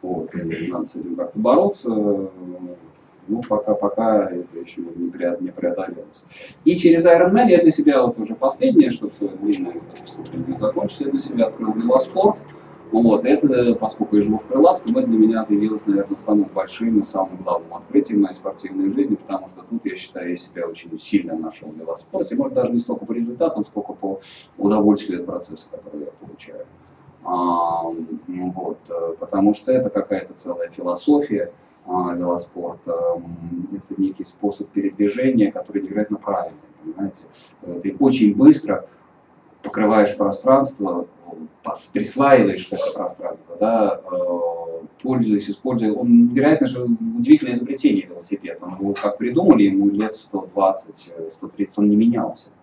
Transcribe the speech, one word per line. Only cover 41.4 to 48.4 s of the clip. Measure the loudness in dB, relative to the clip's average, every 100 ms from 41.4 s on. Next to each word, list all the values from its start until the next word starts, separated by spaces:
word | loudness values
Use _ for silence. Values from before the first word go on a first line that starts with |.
| -18 _
пос-, | -12 -12 -8
присваиваешь | -6 -4 2 6 8 6 0 -8
это | -6 -4
пространство, | -4 -8 -8 -10 -10 _ -2
да, | 2 4 2 0 -6
э, | -4 -2 -2 -4 -6 -10 -12 -14 _
пользуясь, | -4 0 2 0 -2
используя. | -6 -4 -2 0
Он | 0 6 6 6
невероятно | 4 4 4 0
же | -2
удивительное | -2 -2 -2 -4 6 6 6
изобретение | -4 -4 0 0 0 -4
велосипед. | -16 -10 -10